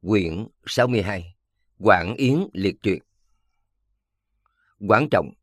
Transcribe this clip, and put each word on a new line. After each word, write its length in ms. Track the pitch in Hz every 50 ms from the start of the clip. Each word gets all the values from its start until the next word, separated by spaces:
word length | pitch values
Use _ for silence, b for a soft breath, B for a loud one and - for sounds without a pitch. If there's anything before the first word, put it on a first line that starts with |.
| -
Quyển 440 | 87 107 104 92 82 80 87 110 - _ _ _
sáu 200 | - - - 123
mươi 160 | 127 123 113 95
hai, 320 | 95 101 92 85 87 92 _ _ _ _ _ _ _ _ _
Quảng 360 | 90 107 101 90 85 87 117
Yến 220 | - 135 123 131 160 196 - _
liệt 300 | 92 95 98 - - -
truyện. 200 | 107 92 - _ _ _ _ _ _ _ _ _ _ _ _ _ _ _ _ _ _ _ _ _ _ _ _ _ _ _ _ _ _ _ _ _ _ _ _ 104 95
Quảng 200 | 107 110 143 151
Trọng. 200 | - 98 80 - - _